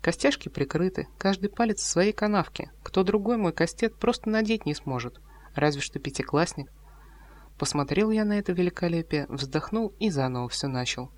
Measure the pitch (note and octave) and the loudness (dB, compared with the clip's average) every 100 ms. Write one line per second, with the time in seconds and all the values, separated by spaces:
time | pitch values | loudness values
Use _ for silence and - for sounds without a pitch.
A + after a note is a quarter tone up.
0 | - - C#4+ C#4 - - C#3 D3+ F#3 F#3 | -2 2 2 2 -4 -4 -2 0 0 -2
1 | - - G3 F#3+ G3+ - A#3 G#3 - E3+ | -8 -2 0 0 -2 0 0 0 0 2
2 | G3 G#3+ G#3 G3+ E3 - - - - - | 2 2 2 2 0 -6 -12 -12 -4 2
3 | F#3+ G#3 G3+ A#3+ F#3 D#3+ E3+ - A3+ - | 4 2 2 2 2 2 0 2 -2 0
4 | - A#3+ - A3 G#3+ A3 - D3 - B2+ | -2 0 0 0 2 0 0 -4 -4 -4
5 | A#2+ - - - - - D3 C#3+ - C#3+ | -6 -12 -20 -20 -10 0 2 2 -4 -6
6 | C#3 - - C#3+ F3 - C#3 - - - | -6 -6 0 0 0 -4 -10 -14 -20 -20
7 | - - - - - - C#3 D3 C#3+ D3+ | -20 -20 -20 -20 -20 -6 -2 0 0 2
8 | G#3+ A3 G#3+ G#3 G3 F3+ F3+ - F3 E3+ | 2 2 2 0 0 0 0 0 -2 0
9 | E3 D3+ C#3+ C#3+ C3+ D#3 - A3 A3 - | 0 -4 -2 -6 -2 -4 -2 -2 -2 0
10 | G#3+ D3+ C3 B2+ B2 - C#3 C3 B2 - | 0 2 0 -2 -4 -4 -4 -2 -4 -4
11 | B2 | -8